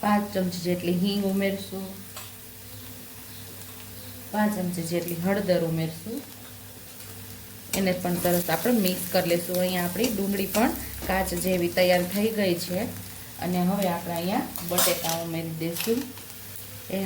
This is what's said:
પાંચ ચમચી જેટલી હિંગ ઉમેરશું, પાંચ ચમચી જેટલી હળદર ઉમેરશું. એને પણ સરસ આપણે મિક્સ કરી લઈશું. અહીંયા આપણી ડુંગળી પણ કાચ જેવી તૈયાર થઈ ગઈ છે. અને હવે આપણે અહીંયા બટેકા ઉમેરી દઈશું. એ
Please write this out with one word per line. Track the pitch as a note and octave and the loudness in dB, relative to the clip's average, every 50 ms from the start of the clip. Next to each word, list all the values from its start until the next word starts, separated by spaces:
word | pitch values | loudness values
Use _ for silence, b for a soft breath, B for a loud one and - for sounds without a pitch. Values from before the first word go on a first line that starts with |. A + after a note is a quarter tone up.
| - G#3 | 4 6
પાંચ | G#3 G#3 G#3 - - | 4 4 4 2 0
ચમચી | F#3+ F#3 F3+ F3 - D#3+ | 0 0 0 0 -2 0
જેટલી | F3 F3+ F3 E3+ E3+ F3+ F3 F3+ | 0 0 2 2 2 2 4 4
હિંગ | G3+ G3+ G3+ G3 F#3+ | 4 4 4 2 2
ઉમેરશું, | F#3+ G3 G3 G3 G3 G3 - - - F#3+ F#3+ F#3+ - - - - - - - - - - - - - - - - - - - - - - - - - - - - - - - - - - - - - - - - - - - - - - - - | 2 4 4 2 2 0 -4 -6 -6 -8 -8 -8 -10 -12 -12 -12 -12 -12 -12 -12 -14 -14 -16 -16 -16 -14 -14 -14 -14 -14 -14 -14 -14 -14 -14 -14 -14 -14 -14 -14 -14 -14 -14 -14 -14 -14 -14 -14 -14 -14 -14 -14 -14 -14 -14 -14 -12 -12 -12 -6
પાંચ | - G#3+ G#3+ G#3 - | 0 2 2 2 2
ચમચી | F3+ F3+ F3 E3+ E3+ E3 D#3+ E3+ | 2 0 0 0 -2 -2 0 0
જેટલી | F3 E3 - E3+ E3 E3+ | 0 0 -2 -4 -2 0
હળદર | F#3 G3 G#3 G3 F3 F3+ E3+ E3 E3 D#3+ | 2 2 2 4 4 4 4 4 2 0
ઉમેરશું. | E3 D#3+ D#3+ E3 - - G#3 A#3 C#4+ C4+ - - - - - - - - - - - - - - - - - - - - - - - - - - - - - - F#3+ | 0 0 -2 -4 -6 -8 -6 -6 -6 -8 -10 -14 -16 -16 -16 -16 -16 -16 -16 -16 -16 -16 -16 -16 -14 -14 -14 -12 -12 -12 -12 -12 -14 -14 -16 -16 -16 -12 -6 -2 0
એને | G3 F#3 F3+ F3+ - | 2 2 2 0 0
પણ | F3+ F3 F3 - | 0 0 2 2
સરસ | F3+ F3 F3 F3 - D#3+ | 2 2 2 2 2 0
આપણે | E3 - A#3 B3 A3+ G3 | 2 4 4 4 4 4
મિક્સ | F#3 F3+ F#3 - - - | 4 2 0 -4 2 2
કરી | F#3 F3 E3+ E3+ | 2 4 4 4
લઈશું. | F3 F3 F3+ F3+ F3+ F3+ | 2 2 0 0 2 2
અહીંયા | F#3 F#3 F3+ F3 F3 | 2 2 2 0 0
આપણી | F3+ F3+ A3+ B3+ A3 | 0 0 0 2 2
ડુંગળી | G3 G3 G3 G3+ G3 G3 F#3 - | 2 0 0 2 0 0 2 4
પણ | G#3 A3+ D4 E4+ B B B B B - - | 4 4 4 2 B B B B B -4 0
કાચ | F#3+ F#3+ F#3+ F#3 F3+ F3 E3+ | 2 2 2 2 0 0 2
જેવી | F#3 F#3 F3+ F3 F3 - | 2 4 4 4 2 4
તૈયાર | - F3+ F3+ F3+ F3+ F3 F3+ F#3+ | 6 6 8 8 6 4 2 2
થઈ | G3+ G#3 A3 G#3+ G3+ | 2 2 2 4 4
ગઈ | G#3 F#3 F3 E3+ - | 4 4 4 2 0
છે. | - F3 F#3 A3 B3 - - - B B B B B B - - | -2 -2 -2 -2 -2 -4 -8 -10 B B B B B B -6 -2
અને | F3 F3+ F3+ F3+ F3+ | 0 2 4 4 4
હવે | G3 G3 G3+ F3+ F3 | 4 4 2 2 2
આપણે | F3 - - E3+ | 0 -2 -4 -4
અહીંયા | E3+ E3+ F3+ G3+ B3 - - - - F3 E3+ | -2 0 0 0 0 0 -2 -6 -6 -4 -2
બટેકા | F3 F3+ - F#3 F3 F3 - E3 E3 E3 E3+ | 2 4 4 4 4 2 2 0 0 0 0
ઉમેરી | E3+ E3 E3 E3 E3 D#3+ D#3+ E3 | -2 -4 -4 -4 -4 -4 -2 -2
દઈશું. | E3 E3+ - - A3 A3+ B3 C#4+ - - - - - - - - - - - - - - - - - - | -2 -2 -2 0 0 0 0 0 -6 -10 -12 -12 -12 -12 -12 -12 -12 -12 -10 -10 -10 -12 -12 -8 -6 -4
એ | F#3+ G3 | -2 0